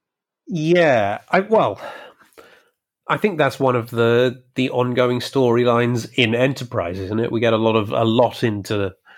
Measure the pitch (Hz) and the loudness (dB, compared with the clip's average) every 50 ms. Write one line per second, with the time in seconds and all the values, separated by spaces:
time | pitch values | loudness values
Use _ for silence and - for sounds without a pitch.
0 | _ _ _ _ _ _ _ _ _ 330 208 160 151 165 170 180 170 151 127 113 | _ _ _ _ _ _ _ _ _ -10 -8 -4 0 2 4 4 4 4 4 2
1 | 101 98 104 - - _ - 185 196 214 220 208 147 113 98 - - - - - | 2 0 -4 -6 -6 _ -2 -2 0 2 2 2 2 0 -2 -6 -12 -16 -16 -18
2 | - - _ _ _ _ _ - - - _ _ _ _ _ _ _ _ _ _ | -20 -20 _ _ _ _ _ -20 -20 -20 _ _ _ _ _ _ _ _ _ _
3 | _ - 151 151 - 214 180 151 151 - - - 135 131 123 120 113 120 120 117 | _ -6 -4 -2 -2 -2 0 0 0 0 0 0 0 0 0 0 -2 -4 -2 0
4 | 117 117 117 120 127 127 123 131 _ _ _ - 127 131 - 123 123 123 123 123 | 2 2 4 2 2 0 -2 -6 _ _ _ -4 -4 -2 0 -2 -2 0 0 0
5 | 123 123 123 120 - - - 135 131 120 117 120 123 120 117 117 120 120 123 117 | 0 0 0 -4 -6 -4 0 0 2 4 4 4 4 2 2 2 2 0 0 -2
6 | 117 - - - 123 107 117 117 131 139 135 - 127 - - 110 85 85 92 95 | -4 -4 0 0 2 2 2 0 0 0 0 -4 -10 -6 -6 -6 -4 -4 -6 -8
7 | 95 92 107 110 117 - 113 113 117 113 113 110 113 113 110 113 104 104 127 127 | -8 -6 -4 -4 -4 -2 -2 0 0 2 2 2 2 2 2 0 0 0 -2 0
8 | 113 113 110 123 123 110 - - - 117 104 101 95 - 110 104 98 92 - _ | 0 2 2 2 2 2 0 -2 -4 -2 -2 -4 -6 -4 -4 -4 -4 -4 -6 _
9 | _ - - | _ -20 -20